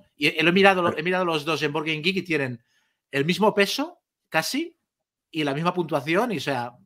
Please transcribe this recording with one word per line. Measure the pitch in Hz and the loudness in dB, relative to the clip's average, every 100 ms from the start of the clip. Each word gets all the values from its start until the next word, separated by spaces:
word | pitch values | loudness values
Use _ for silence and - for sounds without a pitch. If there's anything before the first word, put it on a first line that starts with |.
| - _ | -14 _
y, | 147 | -2
y | 165 | 2
lo | 160 | 2
he | |
mirado, | 185 196 185 | 6 6 6
lo, | 175 156 | 2 0
he | |
mirado | 165 185 | -2 0
los | 180 160 | 0 -2
dos | 143 151 | -2 -2
en | 147 | -2
Board | 151 156 | -2 -4
Game | 156 | -2
Geek | 156 190 | -2 -2
y | |
tienen | 175 156 135 120 _ _ _ _ _ | -2 -2 -2 -6 _ _ _ _ _
el | 139 | -2
mismo | 147 175 208 | 0 2 2
peso, | 208 196 - 311 - _ _ _ | 4 0 0 -6 -10 _ _ _
casi, | 160 - 262 339 - _ _ _ _ _ | -2 -2 -4 -6 -10 _ _ _ _ _
y | 160 | -4
la | 147 | -2
misma | 139 170 | 0 -2
puntuación, | 180 160 151 139 170 240 | -2 -2 -2 0 0 0
y, | 170 | -2
o | |
sea, | 135 131 120 - | -2 -4 -4 -10